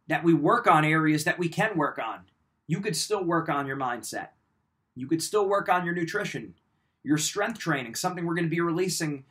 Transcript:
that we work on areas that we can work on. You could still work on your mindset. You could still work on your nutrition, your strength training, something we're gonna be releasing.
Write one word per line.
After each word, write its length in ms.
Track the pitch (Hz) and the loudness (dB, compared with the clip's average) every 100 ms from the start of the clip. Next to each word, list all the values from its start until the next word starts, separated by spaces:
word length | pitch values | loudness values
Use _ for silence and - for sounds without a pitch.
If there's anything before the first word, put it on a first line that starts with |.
| - | -4
that 160 | 156 | 2
we 120 | 170 | 4
work 320 | 156 160 233 202 | 6 6 4 6
on 180 | 160 | 6
areas 400 | 156 160 156 151 | 6 4 4 2
that 140 | 165 165 | 0 0
we 100 | 170 | -2
can 260 | 165 220 180 | 0 0 0
work 200 | 135 - | -2 -2
on. 260 | 113 98 - _ _ _ - | -8 -8 -14 _ _ _ -6
You 140 | 180 | -4
could 160 | 202 156 | -2 -4
still 280 | - 208 | -2 -2
work 240 | 170 165 160 | 0 0 0
on 180 | 143 139 | -2 -4
your 120 | 135 | -4
mindset. 500 | 127 120 110 107 87 _ _ _ _ _ _ | -4 -6 -8 -10 -12 _ _ _ _ _ _
You 120 | - 131 | -16 -4
could 160 | 160 | -2
still 260 | - 214 196 | 0 0 2
work 220 | 202 - | 0 2
on 160 | 180 175 | 0 0
your 80 | |
nutrition, 600 | 175 165 202 196 127 110 - _ _ _ _ | -2 -2 -4 -6 -8 -12 -18 _ _ _ _
your 140 | 127 151 | -2 0
strength 420 | - 202 214 226 | 0 -2 -4 -2
training, 360 | 170 139 117 | -2 -2 -4
something 320 | - 180 180 170 | -4 -4 -2 -2
we're 80 | |
gonna 140 | 170 165 | 0 0
be 120 | 165 | 0
releasing. 640 | 170 160 185 - 160 139 - | 0 0 0 0 -4 -4 -10